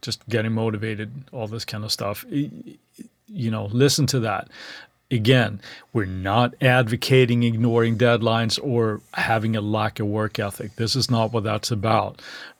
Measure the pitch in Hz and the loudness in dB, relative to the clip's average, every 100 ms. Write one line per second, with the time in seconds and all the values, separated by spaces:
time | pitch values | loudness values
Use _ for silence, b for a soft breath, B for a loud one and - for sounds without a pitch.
0 | - - - 113 110 110 113 107 110 104 | -10 -10 -4 -2 0 0 0 -2 -4 -6
1 | 107 131 131 131 107 113 - 107 107 - | -8 -12 -14 -10 -8 -8 -8 -8 -6 -4
2 | 101 104 247 143 147 - - 151 _ - | -4 -6 -6 -4 -4 -8 -18 -20 _ -20
3 | - _ _ 208 117 110 107 120 139 139 | -20 _ _ -6 -4 -4 -2 2 4 4
4 | 139 131 113 95 - B B B B _ | 2 0 -2 -4 -6 B B B B _
5 | - 123 107 131 113 104 B B B 117 | -4 0 4 4 4 -2 B B B -4
6 | 95 95 95 107 120 - 135 127 117 120 | -2 -4 0 2 2 2 4 4 4 0
7 | - 131 123 120 120 113 117 117 117 113 | 4 6 6 4 2 2 2 4 2 4
8 | 123 117 113 113 113 - 143 120 113 104 | 4 4 2 0 0 -2 -2 0 0 -2
9 | - - - 113 110 110 104 107 107 - | -8 -4 0 0 0 -2 -2 0 -2 -2
10 | 104 107 107 - 101 - 104 - 113 135 | -4 -2 -4 -4 -6 -6 -12 -6 -4 -2
11 | - 117 110 113 104 107 - 113 110 110 | 0 0 0 0 -2 -4 -4 -2 2 2
12 | 98 - B B B B | 0 -6 B B B B